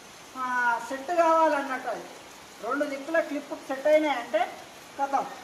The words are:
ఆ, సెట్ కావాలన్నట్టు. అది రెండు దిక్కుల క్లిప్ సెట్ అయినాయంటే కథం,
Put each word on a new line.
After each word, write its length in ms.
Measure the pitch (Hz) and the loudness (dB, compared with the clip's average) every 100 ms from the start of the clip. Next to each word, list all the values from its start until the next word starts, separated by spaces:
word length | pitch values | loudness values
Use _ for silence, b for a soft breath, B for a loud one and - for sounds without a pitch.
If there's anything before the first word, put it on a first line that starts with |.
| - - - 262 | -20 -20 -16 -8
ఆ, 440 | 254 247 240 233 - | -4 0 2 0 -4
సెట్ 240 | 269 269 | -8 -2
కావాలన్నట్టు. 760 | 349 330 320 320 294 262 254 247 | 4 6 6 6 2 -2 -6 -6
అది 160 | 180 175 - - - - - 214 | -8 -10 -18 -20 -20 -20 -10 -4
రెండు 160 | 285 | -2
దిక్కుల 360 | 277 269 - 330 | -2 -4 0 0
క్లిప్ 340 | 311 285 - | 0 -4 -8
సెట్ 320 | 311 - 269 294 | -12 -8 -2 4
అయినాయంటే 640 | 311 302 247 - 320 381 - - - - - | 4 4 -2 -2 -2 -2 -6 -16 -20 -14 -4
కథం, 240 | 277 269 - - | -2 0 -2 -10